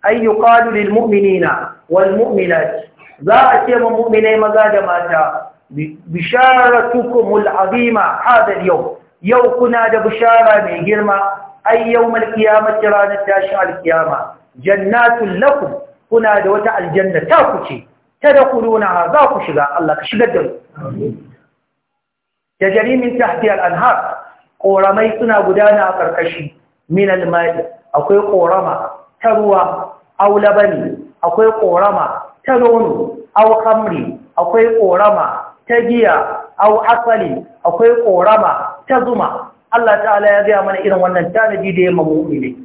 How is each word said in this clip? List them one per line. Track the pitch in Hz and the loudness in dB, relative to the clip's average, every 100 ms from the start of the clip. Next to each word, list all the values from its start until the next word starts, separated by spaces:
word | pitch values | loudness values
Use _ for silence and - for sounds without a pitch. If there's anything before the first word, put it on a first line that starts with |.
Ay | 196 233 | 0 0
yuqalu | 220 214 226 233 233 | 0 2 4 4 2
lil | 214 202 | -2 0
mu'minina | 214 220 208 196 185 160 131 - - _ | -2 0 2 2 0 -2 -4 -8 -16 _
wal | 175 190 202 | 0 2 0
mu'minat. | 233 202 180 165 156 - - _ - _ | 0 -2 -2 -2 -2 -6 -12 _ -20 _
Za | 147 233 262 | 0 4 4
a | 262 247 | 2 2
ce | 247 | 0
ma | 233 | 0
mu'minai | 220 233 214 220 220 | -2 0 2 2 2
maza | 214 220 214 | 2 2 2
da | 208 | 2
mata, | 175 175 175 160 156 - - _ _ | 0 -4 -2 -2 -2 -4 -12 _ _
"Bi-, | 143 156 156 - | -10 -10 -12 -12
bisharatukumul | 165 170 247 262 254 247 240 240 247 240 240 202 208 202 | -10 -4 2 4 4 4 2 0 -2 0 0 0 0 0
azima | - 190 233 240 220 175 - | -2 -2 0 0 0 -2 -2
hadha | 240 240 220 185 | 2 2 2 -2
al-yawm." | 185 160 - - _ _ | -2 -2 -4 -12 _ _
Yau | 175 247 247 247 | 0 2 2 2
kuna | 240 233 226 | 0 0 0
da | 220 | 0
bishara | 220 220 233 226 226 208 | -2 0 2 4 6 4
mai | 180 170 | 0 -6
girma, | 170 214 214 196 196 - - - | -2 -2 0 -2 -2 -8 -16 -8
ay | - 226 226 | -2 0 0
yawmal | 233 233 226 220 | 0 0 -2 -4
qiyamati, | 220 214 214 220 214 214 | -2 2 2 2 -2 0
ranar | 208 202 202 202 | 0 0 -2 -2
tashin | 196 190 196 | -2 -2 -4
alkiyama. | 180 - 165 165 160 139 139 - _ 127 | -4 -4 -2 -2 -2 -4 -8 -16 _ -10
Jannatul | 139 196 196 233 240 233 208 180 | -2 -2 0 2 2 2 -4 0
lakum, | 269 285 - - - _ _ | 2 2 -4 -10 -16 _ _
kuna | 226 220 208 | 0 2 0
da | 190 | 0
wata | 208 214 | 0 0
aljanna | 208 175 175 190 170 - | -4 -4 -2 -2 -2 0
ta | 311 | 0
ku | 277 - - | 2 -2 -8
ce, | 123 - _ _ _ | -14 -16 _ _ _
tadkhulunaha, | 294 277 262 254 226 220 202 175 170 | 2 4 4 0 -2 0 0 -2 0
za | 302 277 | 2 2
ku | 180 | 0
shiga, | - 151 143 170 | -4 -2 -2 -2
Allah | 160 151 | -4 -4
ka | |
shigar | - 214 233 | -6 -2 0
da | - | 0
mu. | - - _ - - - 113 - - _ _ _ _ _ _ _ _ _ _ _ _ _ | -4 -10 _ -16 -14 -10 -10 -10 -20 _ _ _ _ _ _ _ _ _ _ _ _ _
Tajri | 196 202 220 254 | 0 0 0 0
min | 247 240 | -2 -2
tahtiha | 240 - 214 | -2 0 -2
al-anhar, | 190 175 165 247 - - - - _ _ _ | 0 -2 0 0 0 -4 -10 -16 _ _ _
ƙoramai | 196 190 196 202 220 220 | 0 2 2 2 0 -2
suna | 233 214 | 0 0
gudana | 196 190 208 208 | 2 2 4 4
a | 190 | 0
ƙarƙashi, | 185 170 170 165 165 147 _ _ _ _ | -2 -4 -4 -6 -6 -14 _ _ _ _
min | 170 196 | 0 0
al-ma'i, | 185 175 170 170 170 - - _ | 0 0 -2 -2 -4 -8 -12 _
akwai | 147 165 202 | -4 2 0
ƙorama | 202 196 170 190 165 139 135 - _ _ | 2 0 2 0 -2 -6 -10 -14 _ _
ta | 226 | -2
ruwa, | 214 208 196 156 143 - - _ _ | 0 2 2 0 -4 -12 -16 _ _
aw | 202 208 | 2 2
labani, | 208 208 202 - - - - _ | 2 2 2 0 -8 -10 -16 _
akwai | 170 170 220 220 | -4 2 2 2
ƙorama | 202 175 202 175 151 - - _ - | 0 2 0 0 -4 -8 -14 _ -2
ta | 254 | 0
nono, | 240 226 - - - - - 202 | 2 2 0 -4 -6 -10 -4 2
aw | 220 220 | 4 2
khamri, | 220 220 214 160 120 - - - | 2 0 -2 -6 -8 -12 -10 -6
akwai | 175 226 226 226 | -2 2 2 2
ƙorama | 196 180 208 208 143 - - _ _ | 2 2 2 2 -2 -6 -14 _ _
ta | 240 233 | -2 0
giya, | 240 214 151 - - - - | 2 2 2 -2 -8 -14 0
aw | 208 214 | 2 2
asali, | 226 233 233 220 175 - - _ | 2 0 2 -2 -2 -8 -12 _
akwai | 170 - 226 240 | -4 2 2 4
ƙorama | 233 180 190 220 185 143 - - - | 2 2 4 2 2 -2 -6 -12 -4
ta | 262 | -2
zuma. | 247 226 147 - - _ _ | -2 -4 -4 -8 -14 _ _
Allah | 233 233 208 | 0 2 0
Ta'ala | 208 202 208 | 0 0 2
ya | 202 | 2
gaya | 208 208 | 2 0
mana | 196 190 | 0 -4
irin | 202 190 | -2 0
wannan | 180 180 175 | 0 -2 -2
tanadi | 220 220 196 190 | -2 -2 -2 -4
da | 180 | -2
ya | 180 | 0
ma | 170 | 0
mu'mini. | 156 156 - 135 127 - | 0 -2 -2 -6 -6 -10